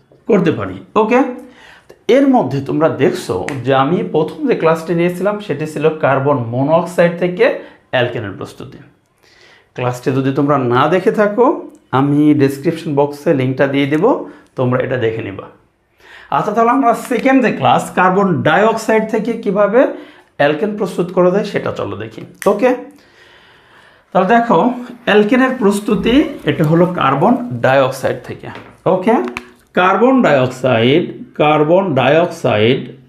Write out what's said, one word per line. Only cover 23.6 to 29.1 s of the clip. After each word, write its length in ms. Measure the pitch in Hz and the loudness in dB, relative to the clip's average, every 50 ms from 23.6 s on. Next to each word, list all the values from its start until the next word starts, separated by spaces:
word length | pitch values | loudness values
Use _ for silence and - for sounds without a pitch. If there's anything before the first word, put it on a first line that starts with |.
| _ _ _ - - - _ _ _ _ - | _ _ _ -20 -20 -20 _ _ _ _ 0
তাহলে 160 | 190 190 190 | 0 2 4
দেখো 420 | 233 233 233 - 196 160 147 254 - - - - - - - | 2 2 2 2 2 2 2 0 -2 -4 -10 -16 -16 -10 -2
অ্যালকেনের 460 | - 196 214 214 208 262 247 262 247 - - | 0 2 2 4 4 2 2 2 2 0 0
প্রস্তুতি, 680 | 208 196 208 - - - 208 175 170 220 240 285 - - - - - | 0 0 0 0 -2 -2 -2 0 0 2 2 2 2 0 -4 -6 -4
এটা 200 | 156 139 127 165 | -4 -2 0 2
হলো 220 | 151 170 165 180 | 2 4 4 2
কার্বন 500 | 175 180 165 139 135 139 143 170 214 254 247 - - 123 | 2 0 0 0 0 0 2 2 2 0 0 -2 -6 -6
ডাইঅক্সাইড 640 | 117 120 127 131 139 131 131 131 - - 127 123 - - | -2 0 2 4 4 2 2 -2 -4 -4 -4 -4 -4 -8
থেকে। 240 | - 110 - - 131 - - - - - _ - | -14 -16 -14 -14 -18 -18 -18 -20 -20 -14 _ -2
ওকে, 280 | 165 185 180 - 220 | 0 0 0 2 2